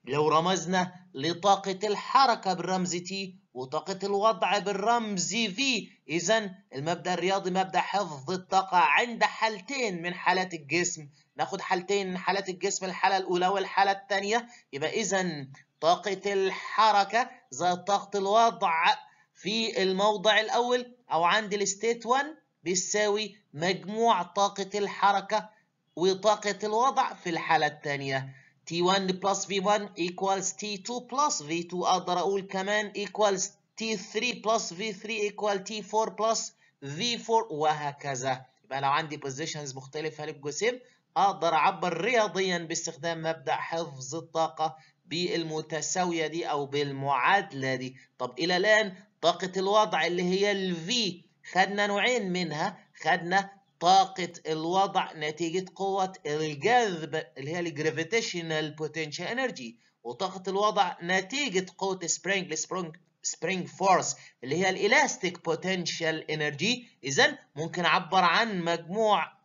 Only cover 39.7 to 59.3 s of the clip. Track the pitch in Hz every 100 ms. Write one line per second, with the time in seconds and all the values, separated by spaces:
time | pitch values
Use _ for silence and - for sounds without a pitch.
39.7 | 127 131 156 156 156 151 147 208 - 220
40.7 | 247 - _ _ 175 196 185 170 160 165
41.7 | 180 180 165 202 240 208 175 190 175 160
42.7 | 165 - 160 170 165 160 160 147 143 -
43.7 | 165 160 135 123 147 - 160 160 - 156
44.7 | - - _ _ 160 180 165 160 156 151
45.7 | 160 - 190 180 170 156 160 - 147 139
46.7 | 143 143 135 139 135 131 196 - 139 131
47.7 | 131 127 - - _ 127 - 170 180 208
48.7 | 214 208 185 - _ 160 - 185 185 190
49.7 | 214 214 170 165 175 180 190 202 202 190
50.7 | 170 165 247 208 - _ _ - 175 196
51.7 | 202 202 202 214 247 190 180 170 151 185
52.7 | 185 _ - 156 180 170 196 190 - _
53.7 | _ 170 190 185 190 175 - 151 156 160
54.7 | 190 196 190 151 160 151 151 165 180 180
55.7 | - 196 190 185 185 147 151 156 143 180
56.7 | 247 220 170 156 156 - 131 139 175 170
57.7 | 143 156 143 160 226 220 180 165 156 156
58.7 | 151 151 160 151 143 175